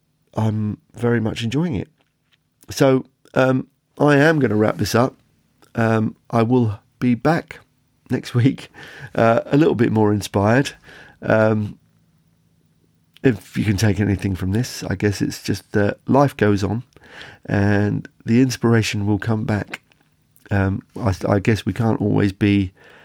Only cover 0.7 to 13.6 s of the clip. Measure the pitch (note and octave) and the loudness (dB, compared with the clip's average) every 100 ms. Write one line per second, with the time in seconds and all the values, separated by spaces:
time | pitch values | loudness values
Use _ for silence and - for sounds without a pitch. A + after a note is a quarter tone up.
0.7 | - _ - A#2+ A#2 A2 - A#2 C3+ F3 | -8 _ -6 -2 0 -2 -4 -4 -2 -2
1.7 | G2+ - _ _ _ _ _ _ _ - | -4 -8 _ _ _ _ _ _ _ -10
2.7 | - C#3 C3 - _ _ - C3 B2+ - | 0 2 2 -2 _ _ 0 2 0 -4
3.7 | _ _ - D3 C#3+ D3+ D#3+ B2 G#2+ G#2+ | _ _ 0 2 4 4 4 2 2 0
4.7 | - G#2 A2+ B2+ - _ _ _ _ _ | 0 0 0 0 -4 _ _ _ _ _
5.7 | - A2+ A2+ G#2+ - - A#2+ A2+ B2+ A2+ | -2 0 0 -2 -6 -4 0 2 2 0
6.7 | G2+ _ - B2 A#2+ D3 E3 - - _ | -2 _ -4 -2 0 0 -2 -4 -16 _
7.7 | _ _ _ - B2+ - B2 A#2 - - | _ _ _ -6 -6 -2 0 2 0 -10
8.7 | - - - - - A2+ A#2 - C#3+ - | -20 -20 -20 -8 0 2 2 2 2 4
9.7 | G#2 A2+ A2 G#2 G#2 - G#2 G#2 B2 C#3+ | 2 2 2 2 0 -2 0 2 2 0
10.7 | - - - - _ - A2 A2 G#2+ G#2 | -6 -20 -20 -20 _ 0 2 2 0 -4
11.7 | - _ _ _ _ _ _ _ _ _ | -10 _ _ _ _ _ _ _ _ _
12.7 | _ _ _ _ _ C3+ G2+ - - | _ _ _ _ _ -2 -2 -6 -6